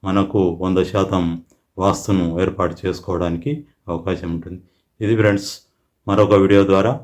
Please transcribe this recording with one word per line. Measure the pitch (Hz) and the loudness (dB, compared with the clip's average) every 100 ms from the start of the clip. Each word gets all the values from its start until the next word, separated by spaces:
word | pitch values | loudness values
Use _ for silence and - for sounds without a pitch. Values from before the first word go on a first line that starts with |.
మనకు | 98 98 95 107 92 82 | 0 0 0 2 0 0
వంద | 92 92 90 | -2 0 0
శాతం | 101 95 95 85 85 - _ _ - | 0 0 0 -2 -4 -10 _ _ -2
వాస్తును | 95 - - 98 85 82 | 0 0 -2 0 0 -2
ఏర్పాటు | 92 - 90 80 | -2 -2 -4 -4
చేసుకోవడానికి | 95 87 - 87 87 85 139 151 - _ - | -8 -8 -6 -4 -4 -4 -6 -8 -12 _ -10
అవకాశం | 82 90 92 87 85 | -8 -4 -6 -6 -8
ఉంటుంది. | 80 87 _ _ _ _ | -10 -16 _ _ _ _
ఇది | 107 110 | -2 2
ఫ్రెండ్స్, | 107 101 - - _ _ _ _ - | 2 2 -4 -16 _ _ _ _ -2
మరొక | 101 98 101 | 2 4 6
వీడియో | 98 101 98 | 6 4 6
ద్వారా | 95 104 143 | 4 2 -2